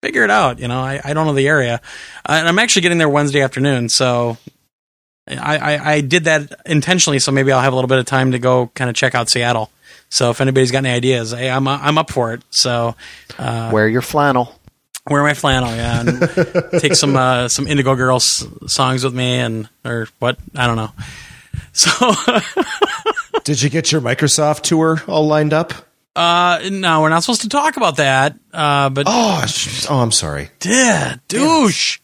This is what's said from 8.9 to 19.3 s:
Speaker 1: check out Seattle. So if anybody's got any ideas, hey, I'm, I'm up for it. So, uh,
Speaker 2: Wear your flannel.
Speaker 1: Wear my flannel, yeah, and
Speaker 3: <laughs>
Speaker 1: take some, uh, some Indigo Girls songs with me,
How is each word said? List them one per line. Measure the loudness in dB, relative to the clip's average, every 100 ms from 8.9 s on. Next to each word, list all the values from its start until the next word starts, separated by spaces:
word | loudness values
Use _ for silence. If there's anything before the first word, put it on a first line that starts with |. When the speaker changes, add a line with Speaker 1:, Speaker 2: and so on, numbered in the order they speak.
Speaker 1:
check | 0 0 0
out | 0
Seattle. | 0 0 0 -2 _ -20 -20 _
So | -2 0
if | 2
anybody's | 2 2 2
got | 0
any | 0
ideas, | 0 0 0 -2
hey, | -6 -4
I'm, | -2 -2
I'm | -2 0 0
up | -2
for | -2 -4
it. | -4 _
So, | -2 0 0 -2 -4 -16 -20 -20 -8
uh, | -6 -4 -2
Speaker 2:
Wear | 2 2
your | 0
flannel. | -2 0 2 0 -2 -10 -20 _ _ -16 -2
Speaker 1:
Wear | 0
my | 0
flannel, | 0 0 0 0
yeah, | -2 -2 0
and | 0 0 -2 0 0 -2 -2
Speaker 3:
<laughs> | -2
Speaker 1:
take | 2
some, | 2 2 2
uh, | 2 2 -2
some | -4 -2
Indigo | 0 2 2
Girls | 2 2 0 -2 -8 -16 -8
songs | -2 0 0
with | -2
me, | -2 -2